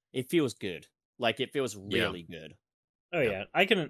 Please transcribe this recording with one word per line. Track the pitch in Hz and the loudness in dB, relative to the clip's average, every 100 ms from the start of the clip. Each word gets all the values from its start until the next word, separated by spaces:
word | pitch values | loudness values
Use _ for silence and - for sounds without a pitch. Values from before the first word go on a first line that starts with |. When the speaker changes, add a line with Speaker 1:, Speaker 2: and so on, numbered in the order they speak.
| _ | _
Speaker 1:
it | 131 123 | -6 0
feels | 175 139 | 2 2
good. | - 101 80 - _ _ - | 0 -8 -8 -12 _ _ -2
Like, | 117 113 | 0 0
it | 123 | -2
feels | 147 127 104 | -2 -4 -4
Speaker 2:
Yeah. | 98 95 | -4 0
Speaker 1:
really | 87 90 82 | 0 -2 -12
good. | 82 78 - _ _ _ _ _ | -14 -14 -20 _ _ _ _ _
Speaker 3:
Oh, | 175 | 0
Speaker 2:
Yeah. | 123 | 0
Speaker 3:
yeah. | 95 104 160 | 0 -2 2
I | 196 | 4
can, | 202 | 4